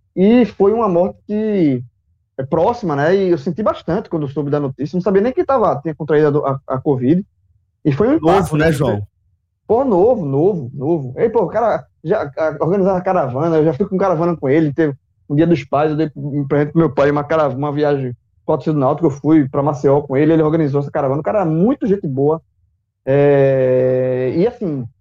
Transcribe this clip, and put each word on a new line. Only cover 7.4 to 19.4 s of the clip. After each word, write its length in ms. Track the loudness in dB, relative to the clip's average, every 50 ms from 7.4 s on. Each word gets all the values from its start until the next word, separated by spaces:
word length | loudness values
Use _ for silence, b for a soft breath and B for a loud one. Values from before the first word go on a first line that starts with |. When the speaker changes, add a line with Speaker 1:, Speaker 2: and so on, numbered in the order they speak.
| _ _ _ _ _ _ _ _ -2
Speaker 1:
E 60 | -2 0
foi 160 | 2 2 2
um 100 | 2 2
Speaker 2:
Novo, 100 | 2 2
Speaker 1:
impacto, 280 | 2 2 0 0 0 0
Speaker 2:
né, 80 | 2
Speaker 1:
né? 60 | 2 2
Speaker 2:
João? 340 | 0 0 -2 -2 -4 -6 -10 _ _ _ _ _ _ _ _ _ _ _ -2
Speaker 1:
Pô, 180 | 0 0 2
novo, 400 | 2 2 4 4 4 2 2 0
novo, 440 | -2 0 0 2 0 0 -2 -6 -10 -10
novo. 400 | -6 -2 -2 -2 -2 -4 -6 -4 -2
Ei, 120 | -2 0
pô, 140 | 0 0 -2
o 40 | 0
cara 380 | -2 -2 -2 0 -2 -4 -6 _ _ _ -6
já, 200 | -4 -2 -2 -4 -6 -6 -4
a, 200 | -4 -4 -4 -2
organizava 400 | -2 -2 0 0 2 0 0 0
caravana, 560 | -2 -2 -2 0 -2 -2 -2 -2 -2 0 2 2
eu 60 | 2
já 100 | 2 0
fui 120 | 0 -2
com 120 | -2 -2 0
caravana 380 | 0 0 0 0 0 -2 -2
com 140 | -2 0 0
ele, 240 | 2 2 2 0 0
teve 200 | 0 -2 -2 -2 -6 _ _ _ _ _ -2
um 60 | 0
dia 120 | 2 2 2
dos 160 | 2 0 0
pais, 280 | -2 -2 0 0 0
eu 60 | 0 -2
dei 140 | -4 -4 -6
um 320 | -8 -10 -6 -6 -6 -4
presente 260 | 0 0 0 0 0 2
pro 60 | 2
meu 120 | 0 2 2
pai, 160 | 2 2 2
uma 140 | 2 0 -2
cara-, 240 | 0 0 0 0 0
uma 240 | -2 -4 -4 -4
viagem 420 | -2 -2 0 0 0 -2 -2 -6 -8 -10 _ _ _ _ _
com 80 | -4
a 60 | -4 -2
torcida 160 | -2 -2 0
do 60 | 0
Náutico, 260 | 0 0 0 0 0 -2
eu 40 |
fui 360 | -2 -2 0 2 4 4